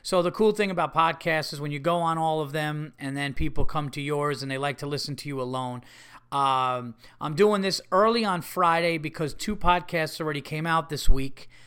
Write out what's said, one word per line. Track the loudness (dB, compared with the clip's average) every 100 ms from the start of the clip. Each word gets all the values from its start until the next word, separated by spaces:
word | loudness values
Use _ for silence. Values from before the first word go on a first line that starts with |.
so | -2 0
the | 2
cool | 2 2
thing | 4 0
about | 0 -2
podcasts | 2 2 0 0 0 -2
is | -6
when | -6
you | -4
go | 0 0
on | 0 0
all | 0 -2
of | -2
them | -4 -4 -6 -8 -10
and | -8
then | -4 -4
people | 0 0 6 6
come | 4 -4
to | -4
yours | -4 0 0 -2
and | -4
they | -4
like | -4 -4
to | -6
listen | -6 -6 -8
to | -8
you | -6
alone. | -4 -4 -6 -8 -14 -20 -20 -20 -6
Um, | 0 2 2 2 -2 -6 -14 -20 -10
I'm | -4
doing | 2 4 4
this | 0 -4 0
early | 4 4 4
on | 0 -2
Friday | -4 0 2 4 2 -2
because | -4 -6 -6
two | -6 -6 0
podcasts | 2 2 0 -4 -4 -4
already | -6 -6
came | -6 -6 0
out | 0 0
this | 2 6
week. | 6 6 -8 -14 -20